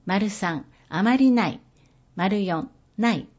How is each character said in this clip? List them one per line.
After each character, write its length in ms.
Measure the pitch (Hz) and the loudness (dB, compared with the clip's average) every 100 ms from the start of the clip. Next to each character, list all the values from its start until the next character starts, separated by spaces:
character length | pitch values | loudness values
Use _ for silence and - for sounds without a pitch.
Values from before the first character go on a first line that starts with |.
丸 260 | - 190 208 | -2 -2 -2
三、 360 | - 180 156 - _ _ | -4 -4 -6 -10 _ _
あ 140 | 156 | -2
ま 140 | 214 262 | 2 4
り 140 | 262 | 4
な 180 | 240 175 | 4 0
い。 120 | - _ _ _ _ _ | -4 _ _ _ _ _
丸 300 | - 185 208 | -4 -2 0
四、 260 | 185 160 - _ _ - | 0 -2 -6 _ _ -2
な 160 | 233 | 0
い。 120 | 196 - | 0 -6